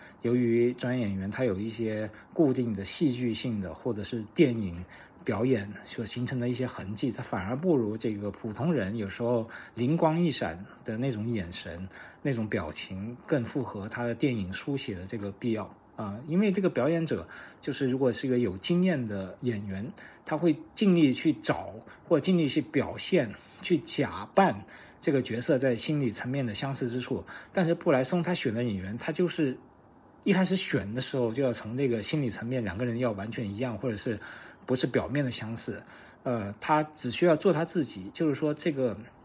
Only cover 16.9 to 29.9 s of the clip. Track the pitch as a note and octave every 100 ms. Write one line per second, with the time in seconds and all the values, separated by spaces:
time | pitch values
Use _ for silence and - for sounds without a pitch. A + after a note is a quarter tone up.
16.9 | E3+ D#3+ G#2 D#2+ - - - - C3 C3+
17.9 | C3 C3 A2+ C3+ B2 A2+ F#2 - F3 F#3
18.9 | D3+ A2+ G2+ F#2+ - B2 G#2+ G2+ F#2+ A#2+
19.9 | - - - - D#3 E3+ D3+ - - G3+
20.9 | E3+ C#3+ B2 D#3+ - - B2+ F2+ G#2 -
21.9 | - - D#3 F3+ F3 C#3+ D#3 B2+ C#3 -
22.9 | - - F3+ A2+ - - - - E3 -
23.9 | - C3+ - G#2 - F#3 G2+ G2+ - -
24.9 | - - C#3 B2 A2+ B2+ C3+ C3 A2+ -
25.9 | D3+ C3 G2+ B2 C#3 B2 G#2 C#3 C#3 B2
26.9 | B2 B2 G#2+ - - - - E3 E3+ F3+
27.9 | C3 C3 F3+ E3+ F3 B2+ A2 B2 G2 F#2+
28.9 | A#2 - D#3 F3 - C#3 - - - -